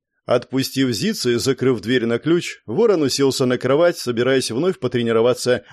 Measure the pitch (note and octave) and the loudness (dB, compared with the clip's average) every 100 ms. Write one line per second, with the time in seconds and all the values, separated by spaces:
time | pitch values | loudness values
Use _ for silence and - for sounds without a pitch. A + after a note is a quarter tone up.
0 | _ _ - A#2+ - C3 B2+ C3 C3 G#2 | _ _ -2 -2 0 -4 -4 -2 -2 0
1 | G3 G#3+ B2 A#2 B2+ C3 C3 A2+ G#2 B2+ | -4 -2 -2 0 0 0 0 0 0 -2
2 | A2+ A#2 D3+ F3 - - - C#3 A3+ F3 | 0 -2 0 0 -2 -12 -6 0 2 2
3 | C3+ - C#3 B2 B2 B2 B2+ D3 F3 E3 | 0 2 0 2 0 0 0 2 2 0
4 | A#2+ A#2 B2 C3+ - A#2 F3+ F3+ B2 B2 | -4 -2 2 0 0 -2 -2 -2 -4 -2
5 | A#2 A2+ A#2+ A#2+ B2 B2 - | 0 2 2 2 0 -2 -4